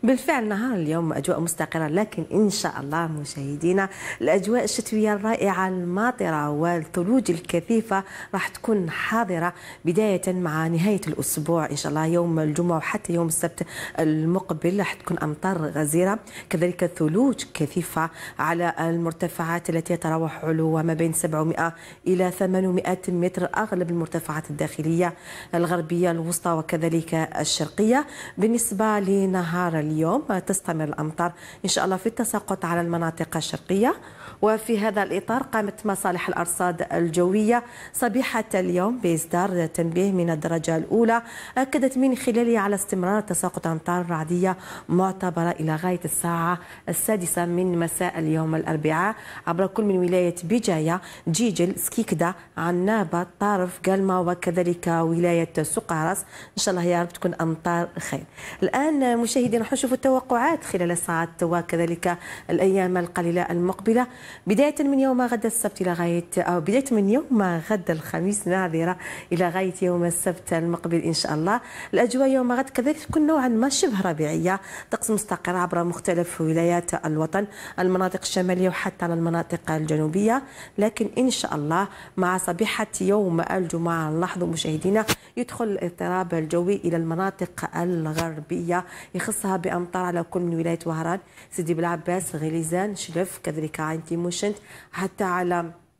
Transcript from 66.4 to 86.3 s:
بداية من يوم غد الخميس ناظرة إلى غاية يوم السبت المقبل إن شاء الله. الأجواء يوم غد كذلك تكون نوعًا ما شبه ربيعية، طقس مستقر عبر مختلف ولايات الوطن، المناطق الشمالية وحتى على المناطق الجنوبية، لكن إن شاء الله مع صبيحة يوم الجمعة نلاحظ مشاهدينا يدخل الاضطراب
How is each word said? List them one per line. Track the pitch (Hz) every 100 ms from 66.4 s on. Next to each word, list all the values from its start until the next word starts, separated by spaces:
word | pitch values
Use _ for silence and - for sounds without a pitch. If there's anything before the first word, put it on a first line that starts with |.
| 175 175
بداية | 165 233 269
من | 226 196
يوم | 240 330 233 190 170 160
غد | 214 175
الخميس | 160 151 165 180 208 -
ناظرة | 185 185 160 165 180 - - -
إلى | 170 180
غاية | 175 190 180
يوم | 180 175
السبت | 175 170 - 175 -
المقبل | 165 170 170 170 170
إن | 165
شاء | 160 -
الله. | 151 165 226 - - -
الأجواء | - 240 254 269
يوم | 262 247
غد | 240 269
كذلك | - 247 311
تكون | - 320 302
نوعًا | 320 254
ما | 226 262
شبه | - 370 202
ربيعية، | 185 156 151 160 170 196 - - -
طقس | - -
مستقر | 214 - 180 - 180
عبر | 175 170
مختلف | 170 170 - 175 170 -
ولايات | 160 160 170 175 175 170 160
الوطن، | 156 156 190 202 - - -
المناطق | 185 185 185 185
الشمالية | - - 180 180 185
وحتى | - 196 - 175
على |
المناطق | 170 170 170 165 165 -
الجنوبية، | 156 156 156 156 170 214 247 269 - - -
لكن | 208 208 202 -
إن | 254
شاء | - - 151
الله | 147 165 196 - - -
مع | 180 185
صبيحة | - 175 214 - 214 -
يوم | 185 208 196 165
الجمعة | - 190 175 170 165 165 156
نلاحظ | 160 180 185
مشاهدينا | 175 165 165 156 170 208 220 - - -
يدخل | 240 - 233
الاضطراب | 196 175 175 175 180 180